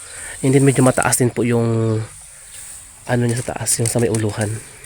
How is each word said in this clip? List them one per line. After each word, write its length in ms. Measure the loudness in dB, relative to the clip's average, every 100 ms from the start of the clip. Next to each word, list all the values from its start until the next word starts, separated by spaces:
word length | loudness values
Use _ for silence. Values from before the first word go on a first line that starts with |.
| -18 -16 -16 -4
And 160 | 0 4
then 80 | 4
medyo 160 | 4
mataas 400 | 4 4 2 2
din 80 | 2
po 160 | 2 0
yung 560 | 2 2 2 0 -2 -4 -12 -20 -20 -20 -20 -18 -20 -20 -14 -2
ano 160 | 0 0
niya 160 | -2 -6
sa 80 |
taas, 240 | -6 -4 -2
yung 80 | 0
sa 160 | 0
may 80 | 0
uluhan. 400 | 0 -2 -2 -4 -6 -12 -20